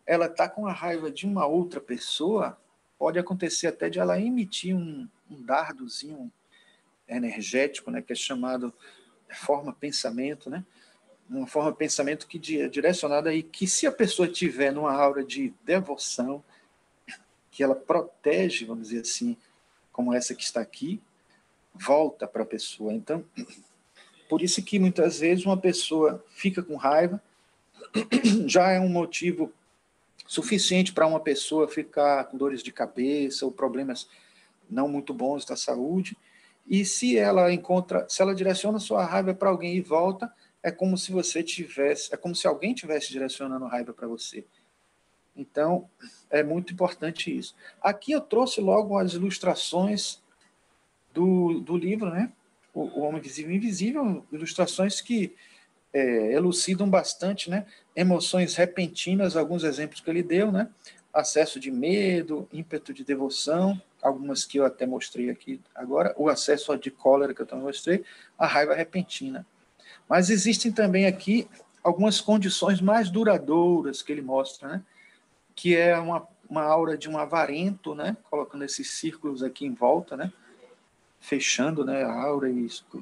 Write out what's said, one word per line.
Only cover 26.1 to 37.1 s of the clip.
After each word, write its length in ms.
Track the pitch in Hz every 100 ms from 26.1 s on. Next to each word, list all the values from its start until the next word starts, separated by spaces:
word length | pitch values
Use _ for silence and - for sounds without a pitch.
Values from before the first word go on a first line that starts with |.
| - -
fica 340 | - 196 185
com 140 | 175 143
raiva, 460 | 135 156 175 202 - _ _ _ _ - -
<clears throat> 520 | 214 220 262 233 214 147
já 240 | 185 185
é 100 | 185
um 80 | 185
motivo 640 | 175 170 - 175 156 - - _ _ _ _ _ - -
suficiente 680 | - - 202 - 185 185
pra 140 | - 160
uma 140 | 156
pessoa 480 | 156 139 - 156 147
ficar 560 | 156 143 147 143 135
com 120 | 127 135
dores 260 | 139 131
de 100 | 123
cabeça 720 | - 117 - 131 147 139 -
ou 80 | 135
problemas 560 | - 135 127 135 123 - - _ _ _ _ -
não 180 | 117 143
muito 240 | 143 139
bons 320 | 123 135 143
da 120 | - 123
saúde. 600 | - 120 139 185 185 - _ _ _ _ -
E 180 | 190
se 340 | 190 - 247